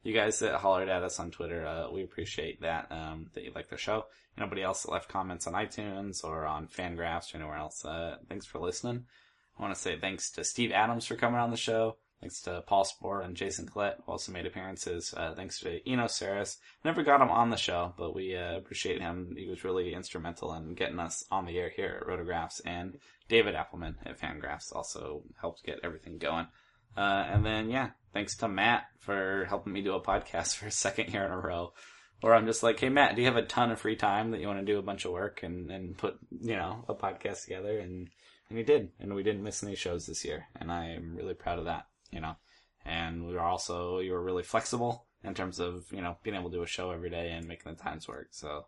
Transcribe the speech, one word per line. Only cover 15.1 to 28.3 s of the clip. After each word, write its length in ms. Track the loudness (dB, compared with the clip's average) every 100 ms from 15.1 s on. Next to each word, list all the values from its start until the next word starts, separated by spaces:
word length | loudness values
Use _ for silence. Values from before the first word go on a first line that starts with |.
| -4
Uh, 180 | -4 -4
thanks 240 | -8 -6
to 280 | -6 -4 0
Eno 200 | 2 2
Saris. 500 | 0 0 0 -2 -6 -16 -4
Never 200 | 0 2
got 160 | 6 8
him 100 | 8
on 200 | 8 6
the 60 | 4
show, 380 | 2 2 0 -2
but 160 | -4
we, 240 | -2 -2 -2
uh, 200 | -2 -4
appreciate 440 | -6 -4 0 0
him. 360 | -2 -4 -6 -6
He 80 | -6
was 160 | -4
really 320 | 0 0 0
instrumental 580 | -4 -6 -6 -6 -6 -6
in 200 | -6 -6
getting 240 | -2 -2 -2
us 260 | -4 -6 -2
on 160 | -2 0
the 100 | -2
air 120 | -2
here 280 | -2 -4 -4
at 80 | -4
Rotographs. 520 | -4 -2 -2 -4 -6
And 340 | -6 -6 -6 -10 -18 -20 6
David 260 | 6 6
Appelman 400 | 2 -4 -6 -8 -8
at 140 | -10 -8
Fangraphs 560 | -6 -6 -6 -8 -8
also 480 | -8 -8 -8 -8 -8 -10 -8
helped 220 | -8 -6
get 160 | -8 -6
everything 340 | -6 -8 -12 -4
going. 300 | 0 0 -2 -10 _ _ _ 0
Uh, 280 | 4 4 4
and 180 | 4 4
then, 240 | 2 2
yeah, 200 | 0 0 -6 _
thanks 220 | -4 -2